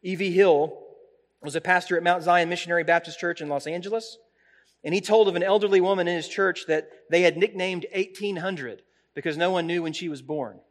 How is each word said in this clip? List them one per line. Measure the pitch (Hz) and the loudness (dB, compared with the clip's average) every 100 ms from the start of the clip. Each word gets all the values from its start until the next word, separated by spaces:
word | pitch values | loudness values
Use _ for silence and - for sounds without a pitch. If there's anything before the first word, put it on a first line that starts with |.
E | 185 185 | -6 -4
V | 196 | -2
Hill | 175 196 147 156 - - - - _ _ _ | 4 6 6 2 -6 -20 -20 -20 _ _ _
was | 147 147 | -8 -6
a | |
pastor | 156 180 175 175 | 2 0 2 0
at | |
Mount | 175 180 | 2 2
Zion | 165 175 170 | 4 2 2
Missionary | 175 170 170 | -4 -2 -2
Baptist | 160 170 - 151 | 2 0 0 -8
Church | 175 170 | -6 -6
in | 151 | -6
Los | 143 147 | -6 -6
Angeles. | 170 180 226 226 - _ _ _ _ _ _ | -10 -6 -8 -8 -20 _ _ _ _ _ _
And | 147 180 | -4 -4
he | |
told | 196 214 208 | 2 4 4
of | 175 | 2
an | |
elderly | 185 202 202 190 | 2 2 4 4
woman | 185 190 170 | 4 2 0
in | 175 | -2
his | 156 | -6
church | - 196 175 - | -2 -2 -2 -2
that | 156 - - _ | -2 -2 -16 _
they | 165 | 4
had | 180 160 | 4 4
nicknamed | 214 196 185 185 - | -2 0 -4 -4 -6
eighteen | 196 190 - 208 185 | -6 -6 -6 -6 -6
hundred | 180 180 127 98 _ _ _ | -6 -6 -10 -14 _ _ _
because | - 165 151 | -10 -6 0
no | 175 | 0
one | 185 170 | 0 -2
knew | 175 | -2
when | 165 | -4
she | 156 180 | -6 -8
was | 147 | -10
born. | 131 151 123 98 _ | -8 -8 -8 -12 _